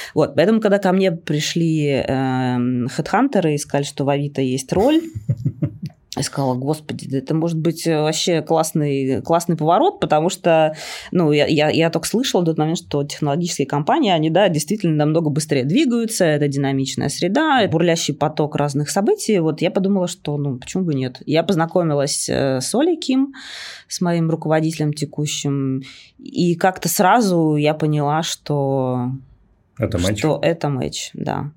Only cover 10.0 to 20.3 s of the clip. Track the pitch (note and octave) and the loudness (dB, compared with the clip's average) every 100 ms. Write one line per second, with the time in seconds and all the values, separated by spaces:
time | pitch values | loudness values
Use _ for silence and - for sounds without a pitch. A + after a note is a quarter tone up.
10 | D3+ D3+ E3+ - F3 D#3+ D#3 D#3 - - | 0 2 2 0 2 4 4 0 -10 -14
11 | - F3+ D#3 D3 C#3+ C#3+ D3+ A#2+ E3 E3 | -4 0 4 4 4 2 2 2 2 0
12 | - G#3+ C4+ G3+ E3+ D#3 D#3 F3 - D3 | -2 -2 0 0 2 0 0 -2 -4 -4
13 | C#3+ - D3 C#3+ F3 - C3+ D3 D3+ D4 | -4 -4 -2 0 -2 -2 -2 0 2 2
14 | A#3 E3+ D#3 E3 G3+ D#3 - G#3+ E3+ D3+ | 4 2 2 4 4 2 -2 -2 0 2
15 | D3 D#3+ D3+ C#3+ - C#3+ C3 G#3+ D4 A#3 | 2 2 0 -2 0 0 2 2 2 2
16 | A3 - E3+ D3 D3 C#3 C#3 C3+ C3 - | -2 0 2 2 0 0 0 0 -2 -2
17 | A#2+ - F3 B3 D#4 C4+ G3 D#3+ F3 E3 | -4 -2 0 2 2 2 2 2 2 2
18 | - C#3+ D#3 D#3 D3+ D3+ C#3+ C#3 D3 G3+ | -2 -2 -2 0 -2 0 -2 -2 -2 0
19 | A3+ G#4+ - G3+ D#3 D#3 F3 G#3+ F#3+ G3 | 0 0 2 2 2 0 -2 0 0 0
20 | F3+ - - | 0 -4 -6